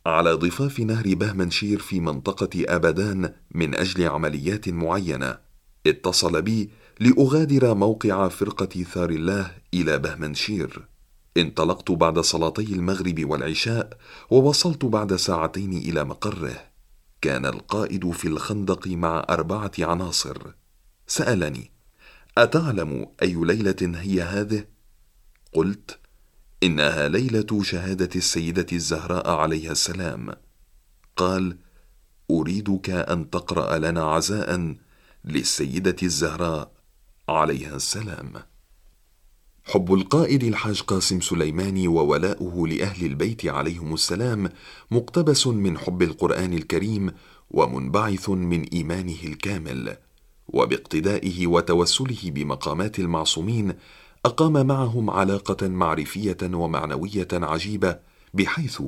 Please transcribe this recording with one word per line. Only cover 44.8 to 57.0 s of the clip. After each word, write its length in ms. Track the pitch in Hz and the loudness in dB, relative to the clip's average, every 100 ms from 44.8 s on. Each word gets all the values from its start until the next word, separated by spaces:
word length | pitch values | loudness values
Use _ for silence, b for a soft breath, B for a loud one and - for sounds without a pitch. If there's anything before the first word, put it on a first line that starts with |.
| B | B
مقتبس 560 | 101 - 175 156 139 131 | -2 0 0 4 4 2
من 320 | 113 98 80 | 2 0 0
حب 240 | - 90 | -2 0
القرآن 500 | 87 - 90 85 92 | 0 2 0 2 0
الكريم 580 | 85 78 82 104 107 95 - B B B | -2 0 -2 0 -2 -2 -6 B B B
ومنبعث 800 | - 64 65 65 95 110 95 - | 0 2 0 -2 0 0 -2 -2
من 340 | 92 87 85 | -2 0 0
إيمانه 560 | - 85 78 92 90 80 | 0 -4 -2 -4 -6 -8
الكامل، 720 | 85 73 98 98 78 65 53 - _ _ _ _ - | -8 -8 -6 -6 -6 -6 -8 -10 _ _ _ _ -4
وباقتدائه 1000 | 65 62 64 - 78 95 104 92 87 87 | 0 2 0 -2 0 0 0 -2 0 4
وتوسله 720 | 85 82 85 85 - 131 117 | 4 4 4 4 2 -2 -4
بمقامات 720 | 90 71 73 67 78 78 104 98 | -6 -4 -4 -4 -4 -2 -4 -2
المعصومين 760 | 87 82 80 80 92 117 101 87 B B B B | -2 0 -2 -2 -2 0 -2 -4 B B B B
أقام 420 | 123 - 160 147 135 | 0 2 4 4 4
معهم 440 | 135 123 117 104 | 2 0 0 0
علاقة 580 | 92 98 98 - 95 98 | 2 2 0 -2 -2 -2
معرفية 720 | 92 85 80 71 95 104 85 | 0 0 0 -2 -2 -2 -2
ومعنوية 840 | 90 87 85 78 76 69 | -2 -2 -2 -2 -4 -4